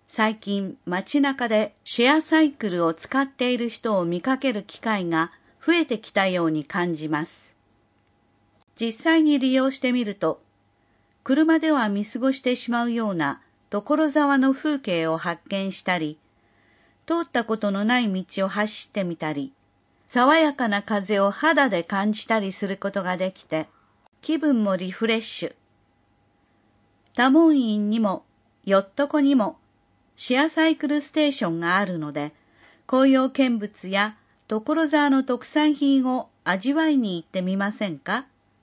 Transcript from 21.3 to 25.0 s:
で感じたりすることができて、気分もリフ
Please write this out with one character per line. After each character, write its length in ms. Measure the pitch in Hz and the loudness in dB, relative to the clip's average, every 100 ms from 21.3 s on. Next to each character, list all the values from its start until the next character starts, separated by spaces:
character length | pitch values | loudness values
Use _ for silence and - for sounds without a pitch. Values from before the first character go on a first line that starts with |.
| - 311 294 269 | 2 2 4 2
で 160 | 175 | 0
感 300 | - 196 208 | -2 -2 0
じ 120 | 208 - | -2 -2
た 140 | 220 | -2
り 140 | 190 | -2
す 120 | - 196 | -4 -6
る 120 | 190 | -4
こ 140 | 196 | -4
と 120 | 196 | -4
が 140 | 180 180 | -4 -2
で 160 | 185 | -4
き 100 | - | -6
て、 240 | - 156 - _ _ _ _ _ | -6 -6 -6 _ _ _ _ _
気 160 | - 311 | -4 0
分 260 | 302 233 | 2 2
も 140 | 202 185 | 2 -2
リ 140 | 185 | -4
フ 160 | 180 | -4